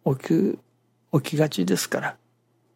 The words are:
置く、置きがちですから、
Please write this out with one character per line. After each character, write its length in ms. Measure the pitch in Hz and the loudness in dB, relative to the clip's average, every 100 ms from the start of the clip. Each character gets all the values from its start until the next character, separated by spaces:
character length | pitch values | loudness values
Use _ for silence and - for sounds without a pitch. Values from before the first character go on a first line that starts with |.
置 240 | - 135 - | -2 -2 0
く、 320 | 165 196 - _ _ _ _ _ | 2 2 -2 _ _ _ _ _
置 200 | 156 - | -2 0
き 60 | 147 | 0
が 120 | 156 | 0
ち 160 | - 180 | 0 0
で 120 | - | 0
す 120 | - | -2
か 100 | - | -4
ら、 160 | - - _ _ _ _ _ | -6 -10 _ _ _ _ _